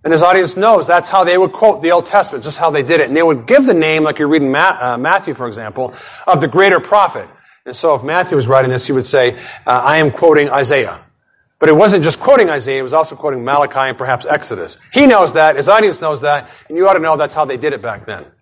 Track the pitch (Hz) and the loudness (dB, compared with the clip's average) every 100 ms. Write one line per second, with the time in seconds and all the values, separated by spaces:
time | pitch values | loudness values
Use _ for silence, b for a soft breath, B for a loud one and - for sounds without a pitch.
0 | 156 160 175 190 175 185 214 202 151 175 | 0 2 4 2 0 0 2 2 2 0
1 | 170 190 175 180 185 - 220 196 165 175 | 2 0 2 2 0 2 2 2 0 0
2 | 170 202 175 135 131 147 165 147 127 160 | 2 -2 0 -8 -12 -4 -2 -2 0 0
3 | 131 147 165 139 113 269 254 175 156 156 | 0 0 0 0 2 2 4 2 0 0
4 | 156 147 147 170 135 139 180 - 127 120 | -2 -2 0 0 0 0 0 0 -6 -4
5 | 147 190 175 131 120 107 107 113 127 B | -2 -2 -2 -10 -10 -10 -12 -8 -10 B
6 | B B - 170 139 160 196 175 - 208 | B B -2 0 0 2 2 2 2 2
7 | 185 120 92 _ b b 131 123 165 139 | 2 -4 -16 _ b b -18 -4 -2 -2
8 | 135 170 180 151 120 135 131 127 - 131 | -2 -4 -2 -2 2 2 2 -4 -2 -4
9 | 117 139 123 120 B B - 123 127 156 | 0 0 0 -2 B B -2 0 2 2
10 | 151 - 170 151 143 131 127 139 104 - | 0 2 2 4 2 -2 0 -2 -2 -10
11 | _ _ _ _ _ _ 156 156 208 196 | _ _ _ _ _ _ 2 4 4 2
12 | 156 - - 269 185 147 120 135 127 156 | 0 -2 2 4 2 -2 -4 -6 -2 -2
13 | 156 139 151 127 120 143 139 135 131 120 | -2 -6 -8 -6 -2 -2 0 -2 -4 -4
14 | 131 123 - 156 - 98 82 - b 247 | -4 -4 -2 -4 -4 -12 -12 -16 b 4
15 | 277 214 165 156 156 139 143 214 214 160 | 6 6 2 2 2 2 2 2 2 -2
16 | 160 143 147 147 - B B 165 190 185 | -6 -4 -2 -2 -6 B B 0 2 2
17 | 160 151 147 156 143 123 147 127 113 101 | 0 -2 -2 -2 -4 -4 -6 -6 -10 -12
18 | - 95 73 _ | -14 -16 -16 _